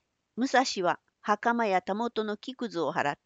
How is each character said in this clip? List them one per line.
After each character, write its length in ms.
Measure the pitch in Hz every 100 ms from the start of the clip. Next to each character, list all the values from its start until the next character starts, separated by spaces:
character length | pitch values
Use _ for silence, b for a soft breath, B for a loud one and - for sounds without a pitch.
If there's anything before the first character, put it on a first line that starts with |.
| _ _ _ -
武 120 | 262
蔵 380 | 247 262 - 175
は 120 | 151 _ _
袴 440 | - 208 233 233 226
や 160 | 185
た 140 | - 202
も 160 | 233
と 120 | -
の 140 | 214 208
木 160 | -
く 160 | 262 233
ず 100 | 170
を 140 | 143
払 200 | 160 143
っ 60 | 151